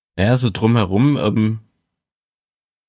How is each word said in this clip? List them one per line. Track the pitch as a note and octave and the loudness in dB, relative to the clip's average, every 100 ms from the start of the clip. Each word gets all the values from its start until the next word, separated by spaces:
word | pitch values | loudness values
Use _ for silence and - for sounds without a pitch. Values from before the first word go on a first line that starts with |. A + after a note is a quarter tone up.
| _ - | _ -4
Ja, | G2 B2 | 0 2
so | B2 | 0
drumherum, | F#2 A2 A#2 F#2+ F#2+ C#3 C#3+ | 0 0 2 2 2 0 0
ähm, | G#2+ A2+ A2 A2 - _ _ _ _ _ _ _ _ _ _ _ | -2 -2 -2 -4 -12 _ _ _ _ _ _ _ _ _ _ _